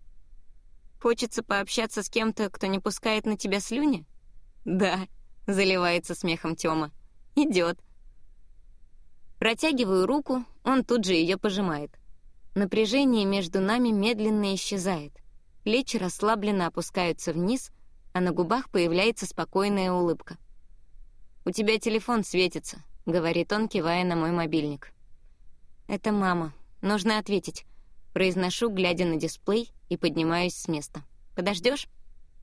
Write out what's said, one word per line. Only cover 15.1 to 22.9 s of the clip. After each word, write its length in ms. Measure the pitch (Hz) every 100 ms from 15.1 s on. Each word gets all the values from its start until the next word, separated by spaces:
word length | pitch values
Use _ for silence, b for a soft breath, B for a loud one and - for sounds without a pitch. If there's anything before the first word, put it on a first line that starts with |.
| - - - - -
Плечи 340 | 214 240 254 226
расслабленно 680 | 185 - 208 220 208 202 165
опускаются 680 | - - 190 175 160 -
вниз, 380 | 160 180 262 - - - - -
а 60 | 180
на 120 | 180
губах 380 | 175 170 240 -
появляется 560 | 196 170 170 220 233 196
спокойная 680 | - 165 190 202 202 185
улыбка. 460 | 180 175 160 - 170 - - - - - - - - - - -
"У 60 |
тебя 260 | 185 208 220
телефон 460 | 233 214 - 233
светится", 600 | 190 180 180 160 - - -